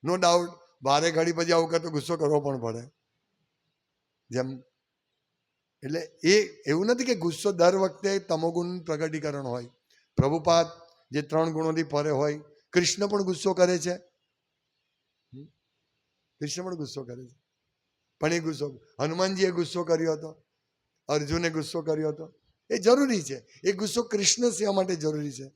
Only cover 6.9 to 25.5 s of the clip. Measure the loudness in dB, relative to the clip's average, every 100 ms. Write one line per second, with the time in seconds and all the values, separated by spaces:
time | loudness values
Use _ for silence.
6.9 | 0 0 0 -2 -2 -4 4 4 6 0
7.9 | -2 -2 -2 -2 -2 0 -2 -4 -8 -6
8.9 | -4 -4 -4 -6 -6 -6 -8 -10 _ _
9.9 | _ _ 2 2 4 4 4 4 -4 -20
10.9 | _ _ -6 0 0 0 0 -2 -2 0
11.9 | -2 0 0 0 -2 -10 _ _ 0 0
12.9 | 0 -2 0 -2 0 -2 4 4 4 -2
13.9 | -8 -10 _ _ _ _ _ _ _ _
14.9 | _ _ _ _ -20 -20 _ _ _ _
15.9 | _ _ _ _ _ -8 -6 -8 -8 -8
16.9 | -10 -12 -14 -18 _ _ _ _ _ _
17.9 | _ _ _ -2 0 -2 -4 -6 -8 _
18.9 | _ -4 0 0 2 0 2 -2 -4 0
19.9 | 0 2 -2 -6 -16 _ _ _ _ _
20.9 | _ -2 -2 0 -2 0 -2 -4 -6 -2
21.9 | -2 -2 -4 -12 _ _ _ _ 0 4
22.9 | 6 4 0 -2 -10 _ -4 -2 0 -2
23.9 | -2 -2 0 0 2 0 0 0 2 0
24.9 | 0 -2 -4 -6 -8 -16